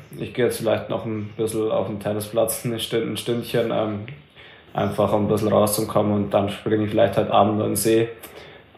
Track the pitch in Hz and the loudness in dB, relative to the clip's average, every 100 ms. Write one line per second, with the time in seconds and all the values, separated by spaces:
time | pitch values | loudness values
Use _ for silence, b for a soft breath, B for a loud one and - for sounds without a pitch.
0 | - 110 110 - 117 - 110 110 - 107 | -14 -12 -10 -2 0 0 0 0 -2 -6
1 | 110 107 104 - 110 110 110 107 98 104 | -4 -6 -8 -4 -4 -2 0 0 -2 -4
2 | 104 107 104 113 113 - 120 113 - 117 | -4 -4 -4 -2 -2 -2 -4 -6 -4 -2
3 | 113 107 - 120 110 123 113 113 107 101 | -2 -4 -4 -4 -2 -2 0 0 -2 -4
4 | 117 147 - B B B B - 104 - | -8 -14 -20 B B B B -4 -2 2
5 | 101 110 104 104 107 101 107 - 110 104 | 2 2 2 2 4 4 4 2 0 0
6 | 104 104 98 107 101 - - 107 104 107 | 2 0 2 2 0 -2 0 0 2 4
7 | 104 101 104 107 107 104 107 104 113 113 | 4 4 2 4 4 4 0 0 4 4
8 | 113 - B B B B B | 2 -4 B B B B B